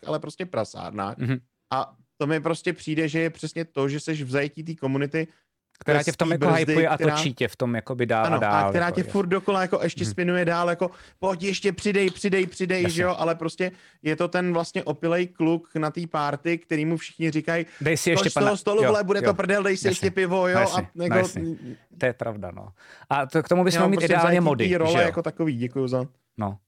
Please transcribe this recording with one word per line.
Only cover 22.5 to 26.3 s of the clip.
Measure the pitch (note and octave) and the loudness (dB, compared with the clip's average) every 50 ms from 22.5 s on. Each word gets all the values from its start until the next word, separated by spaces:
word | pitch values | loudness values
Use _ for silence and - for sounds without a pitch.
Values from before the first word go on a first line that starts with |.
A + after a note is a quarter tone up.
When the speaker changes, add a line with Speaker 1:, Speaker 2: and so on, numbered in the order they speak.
Speaker 2:
no. | F2+ F#2+ G2+ G2+ - _ - - - - - - | -12 -14 -18 -18 -20 _ -20 -20 -20 -20 -6 -2
A | C#3 C#3+ C#3 | -2 -2 -2
to, | C3+ - D#3+ D3+ | 0 0 -2 2
k | - | 2
tomu | F3+ F3+ F3+ | 2 4 4
bys | F#3 E3+ | 2 4
Speaker 1:
Jo, | E3+ | 2
Speaker 2:
měl | F#3 F#3 | 4 4
mít | G3 | 4
Speaker 1:
prostě | F3 E3+ | 2 4
Speaker 2:
ideálně | D#3 F3 E3+ | 4 4 4
Speaker 1:
zajetí | E3+ E3+ F3 F3 E3+ | 6 6 4 4 4
Speaker 2:
mody, | D3+ C#3 A2+ - F#3 | 2 2 2 2 2
Speaker 1:
té | F3+ | 2
role | E3+ D#3+ D#3+ | 2 2 2
Speaker 2:
že | E3+ E3+ | 4 4
jo? | E3+ | 2
Speaker 1:
jako | E3 E3+ E3+ | 2 0 -2
takový, | E3 D#3+ - - E3 D#3 B2+ | -4 -6 -4 -2 -2 -2 -2
děkuju | A#2 B2+ B2 - C3+ C3 | -2 -4 -4 -2 -4 -2
za | B2 B2+ B2+ C3 - _ _ _ _ | -2 -2 -2 -4 -6 _ _ _ _